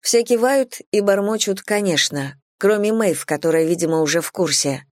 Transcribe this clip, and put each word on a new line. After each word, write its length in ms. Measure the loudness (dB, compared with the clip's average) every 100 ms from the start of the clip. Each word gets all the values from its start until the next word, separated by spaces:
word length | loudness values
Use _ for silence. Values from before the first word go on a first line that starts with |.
Все 240 | 2 0
кивают 560 | 2 2 2 2 0 -6 -4
и 100 | 0
бормочут 640 | 2 2 0 -2 -2 -4
"конечно", 720 | -2 -2 0 0 0 -2 -8 -10 _ _
кроме 340 | 0 2 0
Мэйв, 320 | 0 0 0
которая, 400 | -2 -2 0 2
видимо, 380 | 2 0 0 0
уже 180 | 2 0
в 120 | -4
курсе. 520 | -4 -2 0 -2 -4 -8